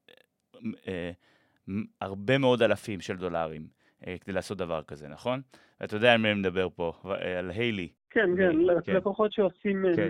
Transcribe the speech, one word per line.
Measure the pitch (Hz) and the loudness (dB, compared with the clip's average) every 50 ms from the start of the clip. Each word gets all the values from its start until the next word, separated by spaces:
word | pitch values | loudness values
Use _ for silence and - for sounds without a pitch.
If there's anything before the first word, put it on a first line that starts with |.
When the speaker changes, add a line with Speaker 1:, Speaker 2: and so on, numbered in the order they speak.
| _ - - - _ _ _ _ _ _ - - 120 113 95 - - - | _ -20 -20 -20 _ _ _ _ _ _ -18 -12 -10 -10 -10 -8 -8 -8
Speaker 1:
אה, | 95 87 85 87 87 - _ _ _ _ _ _ _ _ _ - | -6 -6 -6 -8 -8 -12 _ _ _ _ _ _ _ _ _ -8
מ-, | 95 104 110 - _ - | -6 -6 -6 -8 _ -10
הרבה | 98 95 98 98 101 104 131 139 | -8 -8 -8 -4 0 2 2 4
מאוד | 135 127 123 117 117 | 4 4 4 6 4
אלפים | 107 101 - - - 104 90 | 4 4 2 -2 -6 -8 -8
של | - - 104 | -6 -8 -6
דולרים, | 90 90 90 85 82 82 78 78 78 78 - - _ _ _ _ _ - | -6 -4 -4 -2 -2 -2 -4 -6 -8 -12 -14 -18 _ _ _ _ _ -14
אה, | 92 92 85 | -12 -12 -10
כדי | - - 95 | -8 -6 -4
לעשות | 92 87 - 107 92 | -4 -4 -4 -6 -6
דבר | 92 82 82 78 76 | -4 -4 -4 -4 -6
כזה, | - - 71 73 73 | -8 -12 -14 -14 -16
נכון? | 73 76 - 120 127 135 135 - - - _ _ _ - | -16 -8 -4 -4 -4 -4 -6 -10 -18 -20 _ _ _ -12
ואתה | - 98 107 | -8 -6 -2
יודע | 107 110 123 120 | 4 6 8 8
על | 113 | 8
מי | 113 107 | 6 4
אני | 104 101 | 2 2
מדבר | 98 92 87 92 92 87 - | 2 0 0 0 0 -2 -2
פה, | - 87 82 80 - - | -4 -4 -4 -4 -6 -6
ו-, | 90 98 | -6 -6
אה, | - 87 90 92 90 | -4 -4 -4 -4 -4
על | 90 92 | -4 -4
היילי. | 90 107 120 120 110 98 87 76 - _ _ _ | -4 -2 -2 -2 -2 -2 -6 -8 -10 _ _ _
Speaker 2:
כן, | - 233 220 180 | 0 0 2 2
Speaker 1:
מ-, | 175 | 2
Speaker 2:
כן, | 180 190 180 160 156 170 180 175 165 - | 2 2 2 4 4 4 4 2 2 0
Speaker 1:
כן. | - 190 | 0 0
Speaker 2:
לקוחות | 185 180 202 196 - 214 208 - | 0 0 0 0 0 0 0 2
שעושים, | - 202 180 180 _ - 208 196 190 190 | 2 0 0 0 _ -2 -2 -2 0 2
אה, | 185 170 | 2 2
Speaker 1:
כן. | 165 170 165 | 2 0 0